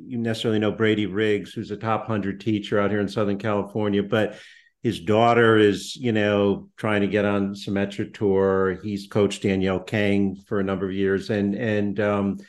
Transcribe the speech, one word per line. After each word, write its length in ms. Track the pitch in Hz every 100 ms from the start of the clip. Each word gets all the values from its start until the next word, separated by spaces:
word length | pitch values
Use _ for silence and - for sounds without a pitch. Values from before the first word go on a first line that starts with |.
| -
you 100 | 123
necessarily 420 | 117 110 120 107
know 120 | 107
Brady 340 | 101 110 107 101
Riggs, 480 | 98 107 104 -
who's 180 | 117 92
a 60 | 101
top 300 | 113 107 -
hundred 340 | 110 98 98
teacher 380 | 117 107 101 107
out 100 | 101
here 100 | 104
in 80 | 98
Southern 300 | 113 101 98
California, 640 | 113 104 98 113 104 101
but 380 | 98 110 101 - - - _ _
his 200 | 120 85
daughter 560 | 82 107 117 120 113 110
is, 360 | 104 92 - -
you 160 | 127
know, 560 | 107 104 101 101 92 - -
trying 240 | 110 104
to 60 | 101
get 180 | 104 101
on 280 | 101 98
Symetra 600 | 101 - 98 101 - 104
Tour. 640 | - 104 95 98 95 95 92
He's 260 | 107 101 101
coached 360 | 110 101 101
Danielle 380 | 107 95 95 92
Kang 560 | - 110 104 101 98 95 -
for 140 | 104
a 20 |
number 220 | 98 95 95
of 80 |
years. 360 | 95 98 98 95
And, 240 | 107 101
and, 460 | 101 117 104 101 101
um, 380 | 104 101 98 98